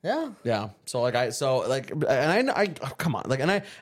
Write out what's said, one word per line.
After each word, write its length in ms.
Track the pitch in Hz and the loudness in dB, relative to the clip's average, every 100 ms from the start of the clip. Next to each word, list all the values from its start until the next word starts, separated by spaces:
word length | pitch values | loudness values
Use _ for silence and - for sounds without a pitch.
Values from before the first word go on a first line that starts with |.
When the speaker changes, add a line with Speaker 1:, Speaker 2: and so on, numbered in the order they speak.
Speaker 1:
Yeah. 280 | 165 285 311 202 | -2 -2 -4 -6
Speaker 2:
Yeah. 260 | 120 107 104 - - | -2 -2 -2 -10 -8
So, 160 | 123 | -2
like, 140 | 123 120 | 0 2
I, 140 | 123 | 0
so, 280 | 113 139 127 101 | 0 0 2 2
like, 240 | 131 113 | -2 -2
and 580 | 156 - 135 151 196 262 | -4 2 2 4 4 2
I, 120 | - | 2
I, 100 | 208 156 | 0 -2
oh, 100 | 139 - | -10 -2
come 180 | 170 110 | -2 -2
on, 80 | - | -2
like, 120 | 131 | 0
and 100 | 151 | 2
I, 100 | 196 196 - | 0 -2 -8